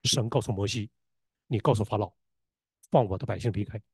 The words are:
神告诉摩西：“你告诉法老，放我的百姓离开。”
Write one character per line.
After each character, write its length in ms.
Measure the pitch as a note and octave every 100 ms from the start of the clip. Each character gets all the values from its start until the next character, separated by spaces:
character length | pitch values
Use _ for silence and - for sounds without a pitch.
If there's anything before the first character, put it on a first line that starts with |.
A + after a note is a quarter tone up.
神 260 | - - A2+
告 100 | C3
诉 120 | -
摩 140 | G2+ G2+
西 240 | A2 G#2+ _ _ _ _ _ _
：“你 120 | G#2+
告 140 | -
诉 100 | A2
法 140 | G#2 G#2
老， 160 | G2+ _ _ _ _ _ _ _ -
放 140 | D#3 G#2+
我 120 | F#2+
的 80 | -
百 120 | F#2+
姓 140 | A2+
离 120 | G2
开。” 180 | G#2 G#2+ _